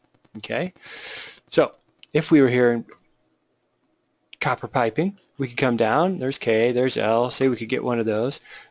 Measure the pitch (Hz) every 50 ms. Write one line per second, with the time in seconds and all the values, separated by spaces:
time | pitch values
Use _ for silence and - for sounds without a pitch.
0 | _ _ _ _ _ _ - 110 104 - 113 123 170 185 - _ - - - -
1 | - - - - - - - - _ - - - 147 - - _ _ _ _ _
2 | - _ - 151 160 - 170 151 135 123 120 123 123 120 120 117 113 - - _
3 | _ _ _ _ _ _ _ _ _ _ _ _ _ _ _ _ _ _ _ _
4 | _ _ _ _ _ _ - - - 147 127 - - 113 - 135 120 113 110 -
5 | 165 196 196 - _ _ _ - 135 123 123 - 139 131 120 113 117 107 113 139
6 | 170 190 190 160 127 131 135 - - 120 113 110 113 123 123 123 127 131 123 117
7 | 107 107 113 117 120 123 - - 135 135 123 113 120 110 123 123 - 127 120 117
8 | 113 110 107 107 113 131 147 - _ - - - - -